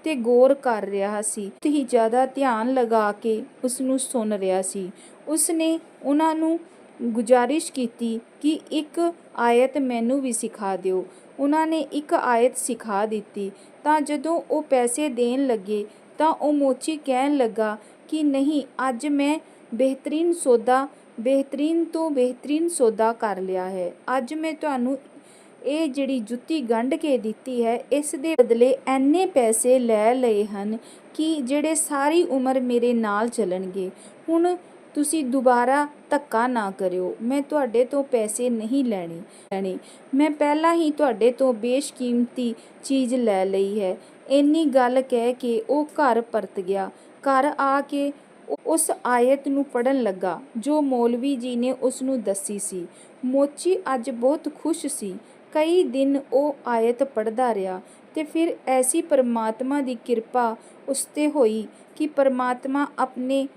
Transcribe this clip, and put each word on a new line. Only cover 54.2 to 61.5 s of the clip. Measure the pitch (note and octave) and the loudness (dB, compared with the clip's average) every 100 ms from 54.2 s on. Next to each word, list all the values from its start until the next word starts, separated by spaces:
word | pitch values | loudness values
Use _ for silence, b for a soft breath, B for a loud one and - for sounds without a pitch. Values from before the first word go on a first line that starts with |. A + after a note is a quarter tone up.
| C4 D4+ D4 - | 0 0 -4 -6
ਖੁਸ਼ | D4 D#4+ C#4+ | -4 -4 -6
ਸੀ। | - G3+ F#3 B B - | -8 -10 -12 B B -6
ਕਈ | D#4 D#4+ F4+ | -2 2 2
ਦਿਨ | C#4+ C4 C4+ C#4 - | 2 0 0 0 0
ਉਹ | C4 D4 C#4 - | 0 0 -4 -2
ਆਇਤ | A#3 A3+ A#3+ | 0 0 0
ਪੜ੍ਹਦਾ | C4+ A3 A3 A3 B3+ | -2 -2 -4 0 0
ਰਿਹਾ | G#3 F#3+ F#3 B B - D#4 | 0 -4 -8 B B -10 -8
ਤੇ | |
ਫਿਰ | D4+ E4 E4+ - - | -4 0 -2 -2 0
ਐਸੀ | C4 B3+ E4 | 2 2 0
ਪਰਮਾਤਮਾ | E4 C#4 A#3+ A3+ A3 A3 B3+ C#4+ | 2 2 2 0 -2 -4 -2 -2
ਦੀ | C4 A#3+ - | -2 -6 -4
ਕਿਰਪਾ | A#3 A3 B3 A#3 A3+ B B - | -4 -2 -2 0 -4 B B -6
ਉਸ | C4+ - | -6 -4
'ਤੇ | - D4+ | -2 0
ਹੋਈ | D4 A3 | 2 2